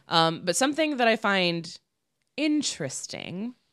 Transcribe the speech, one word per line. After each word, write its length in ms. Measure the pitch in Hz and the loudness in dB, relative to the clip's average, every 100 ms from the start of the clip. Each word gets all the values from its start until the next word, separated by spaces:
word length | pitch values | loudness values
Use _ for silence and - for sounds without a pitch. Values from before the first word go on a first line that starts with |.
| - | -2
Um, 320 | 165 165 165 180 | 2 2 2 -2
but 100 | 170 | 2
something 400 | 262 294 311 269 | 2 2 0 2
that 100 | 233 | 2
I 80 | 220 | 2
find 600 | 208 196 175 170 165 - _ _ _ _ _ - | 2 2 2 0 -4 -12 _ _ _ _ _ -2
interesting, 1160 | 302 302 - - 143 - - - - 170 233 - _ | 0 0 -2 -4 -6 -8 -10 -10 -10 -8 -10 -12 _